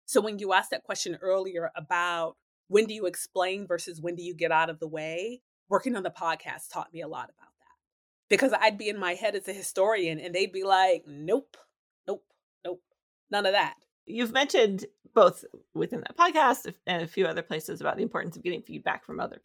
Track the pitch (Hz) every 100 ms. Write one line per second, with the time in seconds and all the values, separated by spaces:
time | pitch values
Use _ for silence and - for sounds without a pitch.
0 | - 247 214 202 196 185 190 - - 190
1 | 196 165 185 190 190 170 165 175 160 175
2 | 175 170 160 - _ _ - 202 220 220
3 | 185 180 - 185 185 196 185 170 180 165
4 | 170 175 175 160 165 160 165 160 160 156
5 | 156 170 220 247 _ _ - 196 254 226
6 | 180 - 165 160 - - - 170 - 165
7 | 156 139 120 _ _ _ _ _ _ _
8 | _ _ - 202 269 208 220 208 214 208
9 | 180 185 220 196 - 196 180 190 196 220
10 | 170 156 175 175 196 190 190 185 190 170
11 | 151 143 156 247 - - _ _ _ _
12 | - 202 _ _ _ _ 180 180 _ _
13 | _ _ _ 202 196 202 156 - _ _
14 | - 226 233 262 285 - 214 190 - _
15 | _ 226 180 - - - _ 156 180 240
16 | - - 349 302 277 262 - - - 175
17 | 165 - 170 170 - 160 - 160 151 196
18 | 233 - 170 160 175 - - 151 - -
19 | - - - -